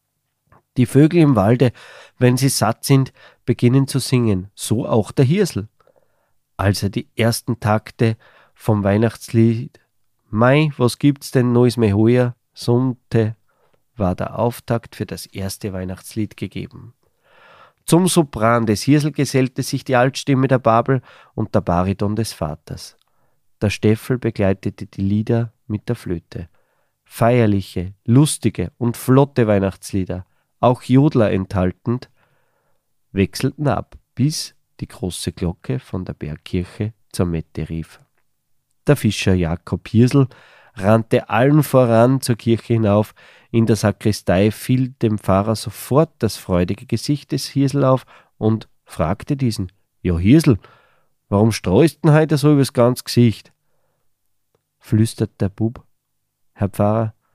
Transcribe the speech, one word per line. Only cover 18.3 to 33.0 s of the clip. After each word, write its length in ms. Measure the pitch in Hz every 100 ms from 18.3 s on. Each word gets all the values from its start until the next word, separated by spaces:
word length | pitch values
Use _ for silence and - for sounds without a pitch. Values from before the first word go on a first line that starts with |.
| 110 110 117 110
des 180 | 104
Hirsel 280 | - 147 151
gesellte 520 | 143 135 135 127 -
sich 200 | 131 135
die 120 | - 123
Altstimme 520 | 131 - - 131 131
der 120 | 131
Babel 420 | 113 113 117 131 - - _
und 220 | - 110 107
der 60 |
Bariton 540 | - 87 92 95 101 107
des 180 | 110
Vaters. 640 | - 78 73 - - - _ _ _ _ _ _ -
Der 80 | 104
Steffel 480 | - 107 110 - 123
begleitete 680 | 113 - 98 95 104 - 95
die 160 | -
Lieder 520 | 98 104 107 117 117 _ -
mit 220 | 104 -
der 60 | 117
Flöte. 540 | 101 85 _ 90 85 _ _ _ _ _
Feierliche, 880 | _ - 117 123 110 101 - 92 90 - -
lustige 680 | 123 151 - 110 - 87 -
und 200 | 120 113
flotte 500 | - 131 143 - 107
Weihnachtslieder, 800 | 101 98 - - 98 92 90 - _ _ -
auch 240 | 120 123
Jodler 480 | - 127 147 131 101
enthaltend, 800 | 95 95 98 92 - - 123 - _ _ _ _ _ _ _ _ _